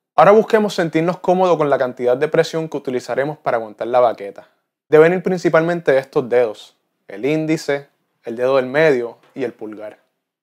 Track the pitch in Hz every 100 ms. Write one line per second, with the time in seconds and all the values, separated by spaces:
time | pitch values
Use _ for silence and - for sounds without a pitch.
0 | _ - 165 220 214 220 208 180 165 160
1 | 165 170 - 180 185 165 147 131 127 120
2 | 123 131 151 160 160 160 160 143 - 123
3 | - 120 143 151 143 120 110 104 110 123
4 | 123 101 98 - - _ _ _ _ 151
5 | 165 185 190 185 175 160 165 175 165 135
6 | 135 151 123 123 117 - - _ _ _
7 | - 98 131 156 156 160 - 139 139 _
8 | _ _ - 117 127 135 127 139 160 127
9 | 117 117 _ 135 120 - 107 107 107 -
10 | _ _ _ _